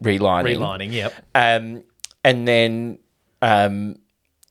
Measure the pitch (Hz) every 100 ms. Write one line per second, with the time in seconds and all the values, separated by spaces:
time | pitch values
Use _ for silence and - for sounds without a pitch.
0 | 107 98 101 90 120 120 101 95 98 117
1 | 101 - - 131 117 113 113 117 - _
2 | - _ 131 123 120 117 117 113 117 101
3 | _ _ _ - 117 104 101 101 104 -
4 | _ _ _ _ _